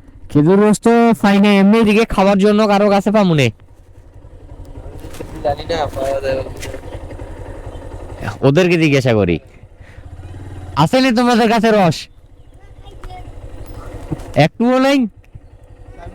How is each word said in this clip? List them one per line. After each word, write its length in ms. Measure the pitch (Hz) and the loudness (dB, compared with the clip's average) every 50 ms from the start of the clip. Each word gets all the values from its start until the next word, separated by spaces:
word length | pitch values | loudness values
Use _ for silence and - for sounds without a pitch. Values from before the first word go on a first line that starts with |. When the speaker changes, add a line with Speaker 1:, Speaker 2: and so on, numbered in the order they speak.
| - - - - - - | -20 -20 -20 -20 -8 -2
Speaker 1:
খেজুর 280 | - 147 147 170 196 202 | 0 2 4 4 4 4
রস 200 | 208 214 202 - | 4 4 2 2
তো 100 | - 226 233 233 233 233 220 - | 2 4 4 4 4 4 2 2
পাই 180 | - 202 202 196 | 2 2 4 4
না, 140 | 202 208 202 | 4 4 4
এমনি 240 | 196 196 202 214 226 | 6 6 6 4 4
এদিকে 260 | 226 208 202 220 226 | 4 4 2 2 2
খাওয়ার 340 | - - - 190 202 208 190 | 0 2 2 2 4 4 4
জন্য 300 | 196 214 208 208 220 202 | 4 4 4 4 2 2
কারো 220 | 202 196 208 208 | 2 2 2 2
কাছে 200 | 196 202 - 220 | 2 2 2 2
পামু 240 | 208 214 196 180 160 | 2 2 4 4 4
নে। 160 | 147 131 113 - - - - - - - - - - - - - - - - - - - - - - - - - - - - - - - - - - - - 160 160 151 | 2 2 0 0 -4 -14 -20 -20 -20 -20 -20 -20 -20 -20 -20 -20 -20 -20 -20 -20 -20 -20 -20 -20 -20 -18 -18 -18 -18 -16 -16 -16 -16 -16 -14 -14 -14 -14 -14 -10 -6 -4
Speaker 2:
জানি 200 | 147 143 143 156 165 | -4 -4 -4 -6 -6
না, 160 | 170 160 147 | -4 -4 -4
পাওয়া 340 | 139 - 135 135 135 139 135 | -4 -6 -6 -4 -4 -4 -4
যাবে। 220 | 135 135 135 131 131 131 - - - - 131 127 - 135 - - - - - - - - - - - - - - - - - - - - - - - - - - - - - - - 139 | -4 -4 -4 -4 -6 -10 -12 -14 -12 -12 -12 -14 -14 -14 -16 -14 -14 -16 -16 -16 -16 -16 -16 -16 -16 -16 -16 -16 -16 -16 -16 -16 -16 -16 -16 -16 -16 -16 -14 -12 -10 -10 -4 0 2 2
Speaker 1:
ওদেরকে 300 | 139 180 180 175 180 165 | 4 4 2 2 2 2
জিজ্ঞাসা 360 | 160 151 139 135 117 127 113 | 2 2 2 2 2 2 2
করি, 240 | 107 98 87 82 76 - - - - - - - - - - - - - - - - - - - - - - - - - - - | 2 2 0 0 -2 -6 -10 -20 -20 -20 -20 -20 -20 -20 -20 -20 -20 -20 -20 -18 -18 -18 -18 -18 -18 -16 -16 -16 -16 -16 -6 -2
আছে 240 | 135 156 - - 262 | 0 0 2 2 2
নি 160 | 262 262 220 | 2 2 2
তোমাদের 320 | 240 247 240 247 214 240 208 | 2 2 2 4 4 4 2
কাছে 200 | 233 226 202 226 | 2 2 2 4
রস? 380 | 214 202 185 165 - - - - - - - - - - - - - - - - - - - - - - - 359 370 - - - - - - - - - - - - - - - - - - - - - - - - | 4 4 4 2 2 -2 -6 -16 -20 -20 -20 -20 -20 -20 -20 -20 -20 -20 -20 -20 -20 -20 -20 -20 -20 -18 -16 -16 -16 -16 -16 -16 -16 -16 -16 -16 -16 -16 -16 -16 -16 -16 -16 -16 -16 -14 -12 -12 -12 -12 -12 -4 0
একটুও 440 | - 247 - - - 226 247 254 262 | 0 0 0 0 0 0 0 2 2
নেই? 280 | 262 277 285 277 240 190 - - - - - - - - - - - - - - - - - - 170 180 - | 2 2 2 0 0 -2 -6 -12 -20 -20 -20 -20 -20 -20 -20 -20 -20 -20 -20 -20 -20 -20 -20 -18 -18 -16 -12